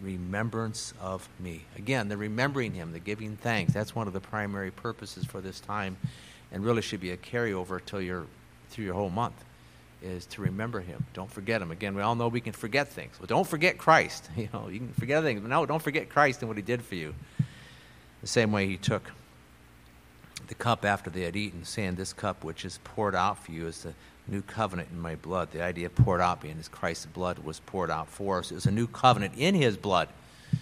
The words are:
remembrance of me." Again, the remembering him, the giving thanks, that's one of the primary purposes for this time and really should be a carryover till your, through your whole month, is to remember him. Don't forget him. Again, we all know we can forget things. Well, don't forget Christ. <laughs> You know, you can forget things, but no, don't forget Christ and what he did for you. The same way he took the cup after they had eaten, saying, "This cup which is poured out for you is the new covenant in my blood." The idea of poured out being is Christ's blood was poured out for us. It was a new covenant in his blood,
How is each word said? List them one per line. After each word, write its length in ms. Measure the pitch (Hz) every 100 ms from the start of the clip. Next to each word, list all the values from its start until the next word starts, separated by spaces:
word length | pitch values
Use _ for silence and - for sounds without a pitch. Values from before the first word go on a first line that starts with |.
remembrance 880 | 98 92 90 101 113 113 110 107 - -
of 260 | 92 92 - -
me." 260 | 92 78 - -
Again, 340 | 104 131 101
the 80 | 104
remembering 580 | 104 107 139 135 113 95
him, 160 | 82
the 80 | 82
giving 380 | 92 107 107 107
thanks, 360 | 120 110 85
that's 220 | 104 110 117
one 100 | 104
of 80 |
the 80 | 92
primary 480 | - 107 101 98 95
purposes 560 | - 117 110 104 92 90
for 160 | 98
this 180 | 95 92
time 380 | - 104 98 92 - - - - -
and 120 | 95
really 200 | 110 117
should 180 | - 104
be 80 | 90
a 80 | 92
carryover 640 | - 120 117 95 90 90
till 180 | - 98
your, 260 | 92 90 78 - - - -
through 160 | - 101
your 80 |
whole 160 | 90 101
month, 340 | 95 117 - - - - - - -
is 240 | 92 90 -
to 140 | -
remember 400 | 92 95 113 113
him. 220 | 90 - -
Don't 180 | - 92
forget 280 | - 98 113
him. 80 | 87
Again, 240 | 85 101 98
we 60 |
all 100 | 107
know 140 | 117 117
we 140 | 117
can 120 | 113
forget 360 | - 113 135 143
things. 260 | - 65 -
Well, 80 | 92
don't 220 | 127 190
forget 320 | 156 180 -
Christ. 500 | - 160 85 - -
<laughs> 40 | -
You 120 | 104
know, 140 | 104 104
you 100 | 98
can 160 | 123
forget 300 | - 120 151
things, 180 | 156 104
but 80 | 110
no, 160 | 147 139
don't 160 | 156
forget 280 | 156 143 -
Christ 320 | - 147 123
and 80 | 117
what 80 | 104
he 40 |
did 220 | 98 123
for 100 | 117
you. 220 | 90 76 - - - - - - - - - - -
The 60 | -
same 240 | 123 107
way 160 | 104 98
he 100 | 92
took 320 | - 104 - - - - - - - - - - - - - - -
the 80 |
cup 320 | - 120 117 101
after 240 | 98 92
they 120 | 90
had 140 | 87 95
eaten, 300 | 104 85 85
saying, 300 | - 95 90
"This 180 | 92
cup 300 | - 104 92
which 220 | 80 80 92
is 140 | -
poured 320 | - - 104 92
out 280 | 95 98
for 80 | -
you 140 | 82 82
is 160 | 80
the 140 | 85 73 - - -
new 160 | 98
covenant 460 | - - 104 90 80
in 80 | 85
my 160 | 85 78
blood." 340 | 78 92 82
The 120 | 80
idea 240 | 90 85 87
of 80 | -
poured 260 | 98 90
out 200 | 87 87
being 180 | 76 78
is 80 | 80
Christ's 400 | - 87 82 78
blood 320 | 87 90 78
was 220 | 76 80
poured 280 | - 98 85
out 180 | 80 78
for 300 | - 98 92
us. 140 | 82
It 40 | 85
was 120 | -
a 40 |
new 140 | 104 120
covenant 480 | - 127 107 95 104
in 180 | 160 196
his 200 | 127 98
blood, 340 | 101 90 78 - - - - -